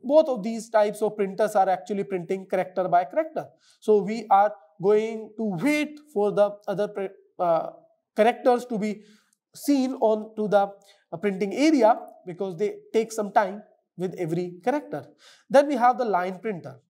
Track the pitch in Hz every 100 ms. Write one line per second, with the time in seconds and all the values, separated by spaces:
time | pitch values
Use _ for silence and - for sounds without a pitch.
0 | 247 302 320 254 196 226 208 220 208 214
1 | 214 214 196 190 214 214 190 180 - 202
2 | 196 190 165 190 190 190 185 185 180 175
3 | 180 285 320 - - _ _ _ - 214
4 | 190 226 - 196 208 - _ _ 185 214
5 | 220 220 214 - 220 175 240 302 294 -
6 | _ 202 208 180 208 202 - 190 208 202
7 | 190 - _ - 175 165 - - _ _
8 | _ - 220 240 254 247 247 226 214 196
9 | - _ _ _ _ - - 285 254 262
10 | 226 214 214 - 214 202 202 196 _ _
11 | _ 165 208 185 196 214 302 302 214 285
12 | - - 185 170 196 170 208 - - 220
13 | 226 - 208 226 196 208 - _ _ -
14 | 185 180 165 170 180 175 247 285 294 147
15 | 127 _ _ _ _ 240 294 269 247 247
16 | 240 180 180 185 220 180 139 127